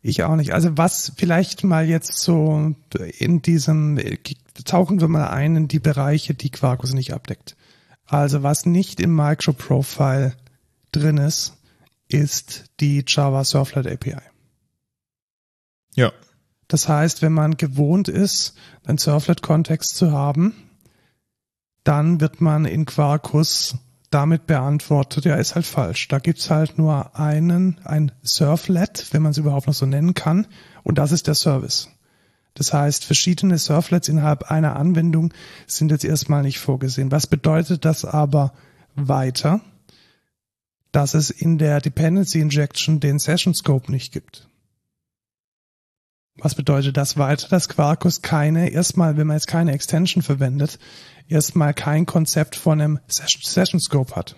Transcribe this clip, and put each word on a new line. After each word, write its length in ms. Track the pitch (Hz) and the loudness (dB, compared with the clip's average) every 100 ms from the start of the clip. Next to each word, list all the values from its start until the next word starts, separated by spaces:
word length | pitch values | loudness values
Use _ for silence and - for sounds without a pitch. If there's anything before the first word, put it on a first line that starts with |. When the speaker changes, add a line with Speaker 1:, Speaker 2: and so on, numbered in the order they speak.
| - | -2
Speaker 1:
Ich 140 | - | -2
auch 140 | 165 160 | 0 0
nicht. 180 | 143 | 0
Also 240 | - 170 151 | 0 0 2
was 360 | 175 - - 139 | 0 -2 -10 -4
vielleicht 460 | 175 165 185 - | 0 0 0 -2
mal 260 | 196 160 160 | 0 2 2
jetzt 300 | 165 - - | 0 -2 -4
so 560 | - 165 156 156 156 147 _ - 85 - | 0 2 2 0 -2 -4 _ -8 -8 -4
in 240 | - 170 | 0 0
diesem, 580 | 170 165 139 156 151 147 - - - - _ - | 2 0 2 0 0 -2 -4 -8 -10 -16 _ -16
tauchen 380 | - 180 175 190 | -2 0 2 2
wir 60 | 160 | 2
mal 220 | 160 127 | 2 0
ein 260 | 110 147 160 | -2 0 2
in 120 | 147 | 0
die 120 | 135 | 0
Bereiche, 560 | 156 143 139 151 - 139 | 0 0 0 0 -2 -6
die 160 | 139 | -6
Quarkus 420 | - 127 127 127 | -2 -2 -2 -2
nicht 180 | 135 127 | -4 -4
abdeckt. 440 | - - 110 - - _ _ _ _ _ | -10 -10 -14 -14 -20 _ _ _ _ _
Also 380 | 151 143 143 | 0 0 0
was 240 | 139 151 175 | 0 0 2
nicht 320 | 175 196 - | 2 0 -2
im 160 | 175 160 | 0 2
Microprofile 1200 | 147 151 - 139 - 131 139 - 139 135 135 - - _ _ _ _ | 2 0 0 -2 0 0 0 -2 0 2 -2 -4 -20 _ _ _ _
drin 260 | 151 151 147 | -2 2 2
ist, 400 | 143 - - _ _ _ _ _ _ | 0 -2 -8 _ _ _ _ _ _
ist 580 | 147 147 - - - - - | 0 0 -2 -10 -18 -18 -2
die 240 | 147 143 131 | 0 0 0
Java 360 | - 139 135 | 0 2 0
Servlet 440 | 135 139 135 139 131 | 0 0 0 -2 -4
A 80 | 127 | -6
P 160 | 135 | -8
I. 60 | 131 - _ _ _ _ _ _ _ _ _ _ _ _ _ _ _ _ - | -10 -16 _ _ _ _ _ _ _ _ _ _ _ _ _ _ _ _ 0
Speaker 2:
Ja. 180 | 120 - _ _ _ _ _ | 0 0 _ _ _ _ _
Speaker 1:
Das 200 | 151 - | -2 0
heißt, 360 | 151 160 - | 2 0 0
wenn 100 | 156 | 0
man 240 | 160 151 156 | 2 0 0
gewohnt 500 | 156 131 147 180 190 | -2 0 2 2 0
ist, 460 | 76 196 - - _ - - - | 0 0 -2 -6 _ -20 -16 -4
einen 140 | 156 | -2
Servlet-Kontext 960 | - 147 - 165 - 156 160 156 - - | 2 2 2 -2 2 0 2 -2 -4 0
zu 160 | 175 | 2
haben, 420 | 143 143 143 196 - - _ _ _ _ _ _ _ _ _ _ _ | 2 0 0 0 -2 -20 _ _ _ _ _ _ _ _ _ _ _
dann 380 | - 147 156 170 | 0 2 2 2
wird 200 | 151 - | 0 2
man 240 | 165 151 151 | 2 2 0
in 200 | 95 151 | -2 -2
Quarkus 920 | - 143 151 - 147 160 - - - _ _ _ | 0 0 0 0 0 0 -2 -4 -8 _ _ _
damit 360 | 147 147 165 - | 0 2 0 2
beantwortet, 800 | 147 135 147 - 147 135 - 165 | 0 2 -2 2 0 0 -2 0
ja, 100 | 151 | 0
ist 200 | - 175 | 0 -2
halt 100 | 165 | -2
falsch. 420 | - 101 - - | -2 -2 -4 -4
Da 120 | - | -2
gibt's 300 | - 160 - | -2 -4 0
halt 280 | 156 156 - | 0 0 0
nur 420 | 156 143 139 - | 0 0 -4 -4
einen, 640 | 151 151 170 175 185 170 | 0 2 2 2 0 -2
ein 300 | - 151 147 - | -4 0 0 -2
Servlet, 880 | - - 143 160 - 175 202 - - | -6 0 2 2 0 0 0 -4 -4
wenn 100 | 160 | 0
man's 180 | 156 147 | 2 2
überhaupt 280 | 151 139 143 | 0 0 0
noch 60 | |
so 120 | 143 135 | 0 0
nennen 280 | 139 170 | 2 2
kann, 340 | 180 156 175 214 - - - | 0 0 0 0 -10 -20 -8
und 140 | - 147 | -2 0
das 140 | 143 | 2
ist 160 | 170 - | 0 0
der 80 | 151 | 0
Service. 540 | 160 135 127 - - _ _ _ _ _ _ | 0 0 -2 -6 -8 _ _ _ _ _ _
Das 180 | - 143 | -6 -2
heißt, 320 | 147 147 143 | 0 0 -2
verschiedene 540 | - - - 170 196 165 | -2 0 0 0 2 2
Servlets 500 | - 151 - 175 - | 2 0 2 0 2
innerhalb 360 | 156 151 143 | 0 2 -2
einer 340 | - 156 156 - | -2 0 0 0
Anwendung 560 | 160 165 170 160 165 - - - - | 0 2 2 2 0 -4 -20 -20 -12
sind 240 | - 156 | -2 0
jetzt 140 | 151 - | 0 0
erstmal 380 | 156 - 147 | -2 0 0
nicht 160 | 139 - | 0 -2
vorgesehen. 520 | - 131 131 127 135 | -4 -2 -2 -2 -2
Was 160 | 147 - | 0 0
bedeutet 560 | 156 160 156 - 175 | 0 2 0 0 0
das 220 | 160 156 - | 0 -2 -2
aber 480 | 151 147 147 135 - _ _ _ | 0 2 2 0 -4 _ _ _
weiter? 680 | 135 139 139 131 123 151 202 - _ _ _ _ _ _ _ _ _ _ _ _ | -6 -2 0 0 -2 0 0 -2 _ _ _ _ _ _ _ _ _ _ _ _
Dass 200 | 143 143 | 0 2
es 160 | 156 139 | 0 -2
in 280 | - 165 160 | -2 0 2
der 240 | 151 147 | 2 0
Dependency 580 | 143 - 160 190 190 165 | -2 0 2 2 0 0
Injection 640 | 151 143 143 - - 156 | 0 0 -2 -2 0 0
den 180 | 143 143 | 2 0
Session 340 | - 170 190 | 0 0 0
Scope 380 | - - 135 - | 0 0 0 0
nicht 220 | 131 - | -6 -6
gibt. 340 | - _ - _ _ _ _ _ _ _ _ _ _ _ _ _ _ _ _ _ _ _ - | -14 _ -20 _ _ _ _ _ _ _ _ _ _ _ _ _ _ _ _ _ _ _ -6
Was 180 | 151 - | -6 -4
bedeutet 420 | 139 139 139 135 | 0 0 0 -2
das 200 | 139 143 | -2 -2
weiter? 300 | 135 143 - | 0 -2 0
Dass 220 | 185 - | -2 0
Quarkus 520 | - 147 160 175 - | 0 0 2 0 -2
keine, 480 | - 156 151 160 175 | -2 0 2 2 0
erstmal, 460 | 165 175 - 165 151 | 0 0 2 2 2
wenn 120 | 151 | 0
man 100 | 151 | -2
jetzt 100 | - | -2
keine 240 | 165 165 | 0 0
Extension 500 | 139 - 160 180 - | -2 -2 0 0 0
verwendet, 580 | 147 139 135 139 143 - - - - - _ | 0 0 0 0 -2 -6 -20 -20 -20 -20 _
erstmal 460 | 156 - 175 147 | 0 2 0 0
kein 320 | 143 151 151 170 | 0 -2 0 0
Konzept 500 | 160 160 156 151 - | 0 0 0 -2 -2
von 260 | 170 151 | 0 2
einem 180 | 151 151 - | 0 -2 -4
Session, 340 | - - - | -6 -4 -6
Session 360 | - - 185 175 | -2 0 0 0
Scope 360 | - 139 131 - | 0 -2 -2 -6
hat. 200 | - | -10